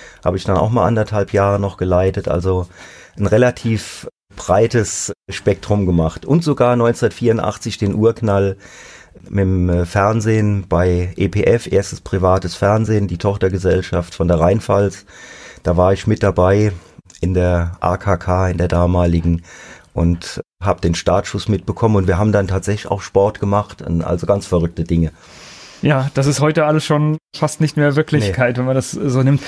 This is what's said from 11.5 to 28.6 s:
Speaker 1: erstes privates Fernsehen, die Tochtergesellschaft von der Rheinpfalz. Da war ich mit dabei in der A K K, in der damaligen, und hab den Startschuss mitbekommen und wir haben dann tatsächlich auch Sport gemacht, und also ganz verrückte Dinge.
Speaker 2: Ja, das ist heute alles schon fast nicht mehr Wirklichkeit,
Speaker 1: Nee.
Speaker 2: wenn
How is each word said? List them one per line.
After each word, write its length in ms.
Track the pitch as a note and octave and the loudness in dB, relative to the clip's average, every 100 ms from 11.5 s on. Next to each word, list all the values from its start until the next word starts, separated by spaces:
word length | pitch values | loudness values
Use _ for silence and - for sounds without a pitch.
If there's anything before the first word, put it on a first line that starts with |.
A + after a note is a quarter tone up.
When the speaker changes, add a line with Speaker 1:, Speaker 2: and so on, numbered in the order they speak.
| A#2 - | 0 0
Speaker 1:
erstes 300 | F#2+ G2+ - | -2 -2 -6
privates 560 | - G2 F2+ F#2 F2+ - | -6 0 2 2 -2 -2
Fernsehen, 500 | G2+ G#2+ G#2+ A2 G2 | 0 2 2 0 -2
die 120 | F2 | -2
Tochtergesellschaft 960 | G#2 G2 F#2+ F#2+ F2+ F2+ F2+ F2+ E2+ | -2 0 0 0 0 0 0 -4 -4
von 120 | - F2+ | -2 0
der 140 | E2+ | 2
Rheinpfalz. 640 | D#3 B2+ - G2 G2+ - - - - - - - | 2 2 0 0 0 -2 -14 -20 -20 -20 -20 -8
Da 140 | - F2 | -2 2
war 160 | F2+ | 2
ich 160 | G2 - | 2 0
mit 160 | G#2+ | 0
dabei 480 | G2+ F#2 F2+ G2+ G#2+ F2 - - - - | 0 2 4 4 2 -2 -10 -20 -20 -6
in 140 | F#2 | -2
der 420 | F2+ F2+ F2 E2+ F2+ | 0 2 2 -2 -2
A 160 | - F2 | -2 -2
K 200 | - F#2+ | -2 -2
K, 320 | - F#2 F#2+ | 0 0 0
in 100 | E2+ | 0
der 100 | F2 | 0
damaligen, 760 | F2 F2 F2+ F2 E2+ F2 E2 - - - - - | 2 2 2 2 2 2 0 -4 -20 -20 -20 -12
und 480 | - E2+ F2 - - - _ | -2 0 0 -4 -14 -14 _
hab 200 | F2+ - | -4 -2
den 120 | E2+ | -2
Startschuss 540 | E2+ - F2+ - G#2 - | -2 0 0 -2 -6 -2
mitbekommen 480 | G2 - G2 A2+ G#2+ | -2 -2 -2 2 2
und 100 | F#2+ | 2
wir 120 | F2 | 2
haben 140 | G#2+ | 2
dann 160 | G#2 F#2+ | 2 0
tatsächlich 420 | F#2+ F#2+ G#2 - | -2 -4 -6 -4
auch 100 | G2 | -8
Sport 400 | - G2 G2 - | -2 0 0 0
gemacht, 400 | G2+ G2+ G2+ - | -2 -2 -2 -8
und 220 | - E2+ | -4 -4
also 240 | - E2+ D#2+ | -2 -2 0
ganz 180 | G2+ | -2
verrückte 400 | - F2 E2 - | 0 0 0 -4
Dinge. 260 | E2 E2+ D#2+ - - - - - - - | -2 0 0 -4 -18 -20 -20 -20 -20 -4
Speaker 2:
Ja, 300 | - C#3 C3+ | 0 0 0
das 140 | - C#3 | -2 0
ist 140 | C#3 | 0
heute 260 | D3+ D#3 D3+ | 0 2 2
alles 180 | D#3 | 0
schon 320 | - D3+ D3+ D#3 - | 0 0 0 -2 -8
fast 280 | - D#3 - | -6 -4 0
nicht 160 | D3+ - | -2 2
mehr 180 | D3 C#3+ | 2 2
Wirklichkeit, 580 | D#3 D3 G2+ F#2 B2 | 0 0 0 0 0
Speaker 1:
Nee. 40 | |
Speaker 2:
wenn 80 | B2 | 0